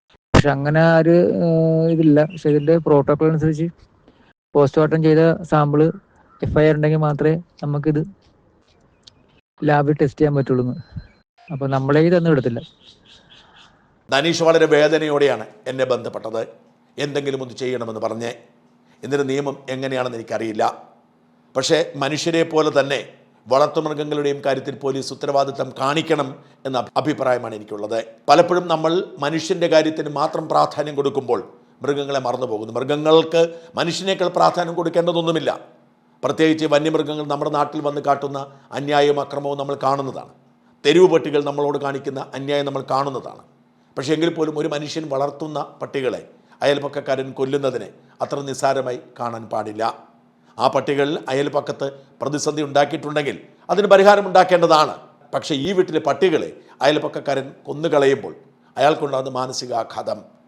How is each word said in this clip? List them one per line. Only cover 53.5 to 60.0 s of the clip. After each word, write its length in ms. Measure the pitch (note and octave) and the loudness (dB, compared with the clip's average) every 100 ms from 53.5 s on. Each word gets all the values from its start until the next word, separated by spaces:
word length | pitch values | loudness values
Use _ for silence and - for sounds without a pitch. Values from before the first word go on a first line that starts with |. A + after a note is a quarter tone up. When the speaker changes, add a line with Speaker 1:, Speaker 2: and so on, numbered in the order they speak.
| _ - | _ -2
Speaker 2:
അതിന് 160 | F3+ G3+ | 0 6
പരിഹാരം 420 | F#3+ G3 G3+ G3 | 6 8 6 6
ഉണ്ടാക്കേണ്ടതാണ്. 680 | F3+ F#3 F3 E3 D#3 C#3+ F2 - _ _ | 4 6 4 6 4 4 -2 -18 _ _
പക്ഷേ 200 | C3+ - | -8 -4
ഈ 180 | C#3+ D#3 | -4 0
വീട്ടിലെ 280 | F#3 - D#3 | 0 0 -2
പട്ടികളെ 560 | D#3 C#3 F#3 D3 E2 - - - | -2 0 2 2 -2 -10 -20 -2
അയൽപക്കക്കാരൻ 680 | C3+ D3+ D3 D3+ C#3+ C3+ C3+ - - | 0 2 -2 -6 -4 -4 -6 -14 -14
കൊന്നുകളയുമ്പോൾ 680 | C#3 D#3+ D3 C#3 C3 F#2 - - _ _ - | -8 0 2 4 2 -2 -14 -20 _ _ 0
അയാൾക്കുണ്ടാകുന്ന 540 | C#3 D#3 D3 C3 C3 | 2 2 -2 -4 -4
മാനസികാഘാതം, 1120 | B2+ C3 B2+ B2+ A#2 A2 A2 | -6 -6 -8 -6 -6 -6 -8